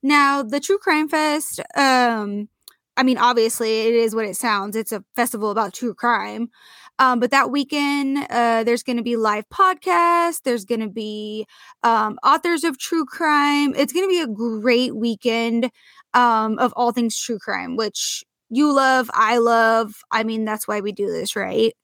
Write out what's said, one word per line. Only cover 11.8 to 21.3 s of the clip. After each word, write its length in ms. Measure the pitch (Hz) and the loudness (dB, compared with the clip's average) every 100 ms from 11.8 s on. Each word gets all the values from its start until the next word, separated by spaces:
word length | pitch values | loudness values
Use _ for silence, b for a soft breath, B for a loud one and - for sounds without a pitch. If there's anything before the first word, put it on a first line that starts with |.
um, 340 | 240 220 214 - | 2 2 0 0
authors 400 | - 311 339 339 | 2 2 2 0
of 120 | 330 269 | -2 -4
true 300 | - 330 285 | -4 -4 -4
crime. 680 | - 214 196 190 190 190 - | -2 0 2 2 2 2 2
It's 160 | 285 | 0
gonna 160 | 311 392 | 0 2
be 100 | 359 | 0
a 80 | 294 | 0
great 680 | 208 233 220 220 240 254 - | -4 -4 -2 2 2 2 -2
weekend, 760 | 233 214 240 226 233 233 233 b b b _ | -2 -2 -2 0 0 0 -2 b b b _
um, 460 | 247 240 226 220 220 | 2 4 2 0 0
of 140 | 247 | -2
all 160 | - 240 | 0 -2
things 260 | 240 233 - | 0 -2 -4
true 220 | - 220 | -6 -8
crime, 380 | - 196 180 180 | -6 -6 -6 -4
which 480 | 214 - - - - _ _ | -4 -4 -6 -8 -12 _ _
you 220 | 233 302 | 0 2
love, 360 | 277 269 262 240 | 4 4 4 0
I 240 | - 220 240 | 0 2 2
love. 640 | 233 226 226 226 214 214 _ | 4 4 4 2 0 -8 _
I 140 | 220 | -4
mean, 200 | 220 220 | -2 -4
that's 220 | 220 214 - | -4 -6 -4
why 140 | 208 | -4
we 100 | 202 | -4
do 160 | 202 196 | -4 -4
this, 300 | 165 190 | -4 -6